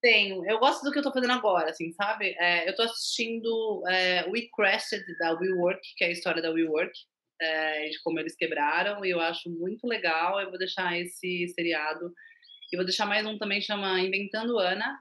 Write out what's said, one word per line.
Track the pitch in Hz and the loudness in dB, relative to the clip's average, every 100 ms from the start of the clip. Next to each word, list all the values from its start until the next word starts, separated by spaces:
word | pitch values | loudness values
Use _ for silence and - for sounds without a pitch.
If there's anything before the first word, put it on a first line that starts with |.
Tenho. | 247 220 202 190 180 | 8 6 4 -2 0
Eu | 220 | 6
gosto | 262 - | 6 6
do | 277 | 0
que | 285 | 0
eu | |
tô | 285 | 0
fazendo | 262 247 | 2 2
agora, | 247 220 175 160 | 2 4 4 2
assim, | 160 165 | -2 -8
sabe? | 160 202 214 196 165 | -2 -2 0 -2 2
É, | 175 175 170 | 2 4 0
eu | 196 | 0
tô | |
assistindo, | 226 233 - - 226 226 226 226 220 196 175 | 0 0 -6 -4 -4 -2 -2 0 -2 -2 0
é, | 185 185 180 175 | 2 2 2 0
We | 220 233 - | -4 -4 0
Crashed, | 196 214 - 208 185 165 | 2 2 -2 -8 -8 -2
da | 165 | 0
WeWork, | 165 185 185 175 190 - - | 0 0 2 2 0 -8 -2
que | 175 | -2
é | |
a | |
história | 175 180 165 | 0 -2 -2
da | 165 | 0
WeWork, | 165 160 151 175 - - _ _ _ | 0 0 0 -2 -6 -20 _ _ _
é, | 160 160 156 156 156 | -4 -2 -2 -2 -4
de | 156 | -6
como | - 160 | -4 -4
eles | 160 - | -4 -4
quebraram, | 160 147 147 165 196 202 | -4 0 2 2 0 -2
e | 190 | -2
eu | 175 | 0
acho | 165 170 175 | 0 -2 -8
muito | 170 180 220 247 | -6 -6 -4 -4
legal. | 220 175 160 170 196 | -2 0 2 2 0
Eu | 190 | -4
vou | 180 | -4
deixar | 185 - 180 170 | -4 -2 -2 -2
esse | 175 - 180 180 175 | -4 -8 -6 -2 -4
seriado. | 175 170 160 151 165 175 175 - - _ - - | -2 -2 0 -2 -4 -8 -12 -20 -20 _ -20 -8
E | 175 | -4
vou | 185 | -2
deixar | - 208 | 0 0
mais | 208 214 | 0 -2
um | 214 | -4
também, | 214 202 | -2 -2
chama | 202 208 190 185 | -2 -2 0 0
Inventando | 185 196 202 220 226 233 | 0 -2 -4 -4 0 2
Ana, | 180 196 240 277 | 2 0 -4 -6